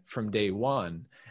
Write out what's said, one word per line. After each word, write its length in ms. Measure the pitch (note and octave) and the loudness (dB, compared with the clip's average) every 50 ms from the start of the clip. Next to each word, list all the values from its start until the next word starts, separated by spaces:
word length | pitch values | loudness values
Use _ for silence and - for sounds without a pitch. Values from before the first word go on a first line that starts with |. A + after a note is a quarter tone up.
| - | -10
from 260 | - - B2 A2 G#2 | -10 -6 -4 -2 0
day 200 | G2+ A2 G#2 G2+ | 2 2 4 2
one. 560 | F#2+ G2+ A#2 C3 C#3 C3 F#2+ E2+ E2+ E2 - - - - - - | 2 2 0 2 2 2 0 -2 -4 -8 -10 -14 -18 -20 -20 -8